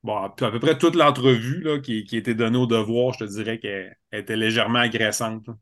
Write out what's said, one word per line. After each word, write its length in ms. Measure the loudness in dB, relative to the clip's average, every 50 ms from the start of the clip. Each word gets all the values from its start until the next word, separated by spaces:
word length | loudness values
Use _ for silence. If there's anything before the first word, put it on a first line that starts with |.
| -4
bon, 140 | -4 -4
à 120 | -4 -4 -6
peu 300 | -4 -4 -4 -2 -2 0
près 180 | 2 2 2
toute 180 | 4 2 2 6
l'entrevue, 680 | 6 6 6 4 4 4 4 4 4 2 -4 -6 -4
là, 180 | -2 -2 -2 -2
qui, 240 | -4 -4 -6 -6 -4
qui 140 | -4 -6
était 180 | -4 -2 -2 0
donnée 220 | 0 0 2 2
au 80 | 2 2
Devoir, 480 | 2 2 0 2 0 0 0 0 0 -2
je 60 | -4
te 100 | -10 -8
dirais 300 | -8 -8 -6 -6 -8 -8
qu'elle 360 | -8 -8 -8 -8 -10 -12 -18 _ _ _
était 240 | -12 -10 -6 -4 -2
légèrement 440 | 0 0 2 2 2 2 2 2 2
agressante, 680 | 2 2 0 0 0 0 0 -2 -4 -4 -6 -8 -12
là. 60 | -14 -18 -18